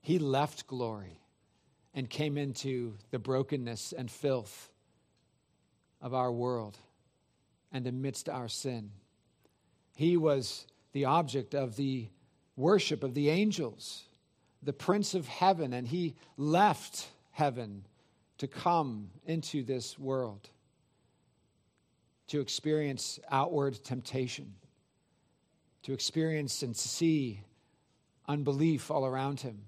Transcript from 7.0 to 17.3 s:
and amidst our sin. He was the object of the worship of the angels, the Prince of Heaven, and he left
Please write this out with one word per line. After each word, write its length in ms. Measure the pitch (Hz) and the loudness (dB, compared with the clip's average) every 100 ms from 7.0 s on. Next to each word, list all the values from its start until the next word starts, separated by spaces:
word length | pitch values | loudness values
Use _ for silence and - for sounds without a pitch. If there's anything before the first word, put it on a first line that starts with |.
| _ _ _ _ _ _ _ | _ _ _ _ _ _ _
and 140 | 131 127 | -6 -4
amidst 420 | 127 135 - - | -4 -4 -6 -8
our 180 | 127 120 | -6 -6
sin. 440 | - 135 120 104 101 _ _ _ _ _ _ _ _ _ - | -6 -6 -6 -10 -16 _ _ _ _ _ _ _ _ _ 0
He 220 | 156 175 | 4 6
was 480 | 156 139 110 - - _ _ | 6 4 0 -8 -14 _ _
the 120 | 139 135 | 0 4
object 480 | 160 151 143 120 | 4 4 -2 -2
of 220 | 143 131 104 | -2 -2 -2
the 340 | 139 131 110 _ _ _ _ - | -2 -2 -6 _ _ _ _ 0
worship 480 | 147 202 - 156 | 4 6 4 -2
of 100 | 135 | -2
the 160 | 131 143 | 2 4
angels, 760 | 170 214 180 131 101 - - - _ _ _ _ _ | 4 4 2 -4 -6 -14 -14 -16 _ _ _ _ _
the 100 | 139 | -6
Prince 400 | 135 - 202 202 | -2 4 4 4
of 140 | 190 135 | -2 -4
Heaven, 460 | - 185 185 143 | 4 6 6 2
and 140 | 123 123 | -2 -2
he 280 | 143 170 - - - | 0 -2 -4 -20 -4
left 720 | 147 165 208 160 - - - - _ | 2 6 6 4 -4 -12 -12 -18 _